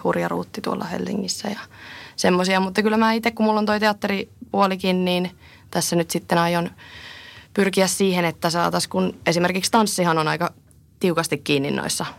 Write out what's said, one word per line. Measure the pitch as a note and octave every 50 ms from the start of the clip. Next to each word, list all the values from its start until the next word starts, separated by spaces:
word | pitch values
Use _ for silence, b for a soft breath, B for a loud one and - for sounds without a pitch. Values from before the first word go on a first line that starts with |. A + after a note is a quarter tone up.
| -
Hurja | F3 E3+ E3+ E3+ E3+
Ruutti | E3+ F3+ F3 - - G#3+
tuolla | - - - - -
Helsingissä | E3 - - - - - - - F3+ - - - -
ja | - - - B B B B B B B B B B
semmosia. | - - F#3 F3+ F3+ F#3 F#3+ F#3+ F#3
Mutta | F#3+ F#3+ F#3 G#3+
kyllä | G#3 G#3+ G#3+ A3
mä | A3+ A3 A3
ite, | A3+ A3+ A#3
kun | A3+ - A3
mulla | G#3+ G#3+ G#3+
on | G#3+
toi | G#3 G#3 G#3+
teatteripuolikin, | G#3+ G#3+ G#3 G#3 - G3+ G3+ F#3+ - - - - - - - G3 G3 F#3+ F#3+ F#3 F#3 F#3+ F#3 F#3 F#3
niin | F3+ F3+ F3+ F3+ F3+ B B B B B B B B
tässä | - F3+ E3 - F3
nyt | E3+ E3 E3
sitten | - E3+ - - F3 E3+
aion | E3+ E3+ F3 E3+ E3+ F3+ B B B B B B B B B B B B B B B B -
pyrkiä | G#3 G3 F#3+ F#3 G3 F#3+ F#3
siihen, | F#3 - G3+ F#3+ F3+ F3+ E3+
että | E3 D#3+ - - E3+
saatais, | D#3+ F3 E3+ E3+ E3+ F3 - -
kun | - F#3 F#3 F#3 - - -
esimerkiksi | - E3 F3 F3 F3+ F#3 F#3+ F3+ -
tanssihan | - A#3 G#3+ G#3 - - F3+ F3 D#3+ D#3+
on | D#3 D#3
aika | D3+ D#3 E3+ E3 - - _ _ _ - - _ _ _
tiukasti | - F#3 E3 E3 E3 - D3+ C#3+
kiinni | - - D3 C#3 C#3 C#3+
noissa | C3+ C3 - - - - - - -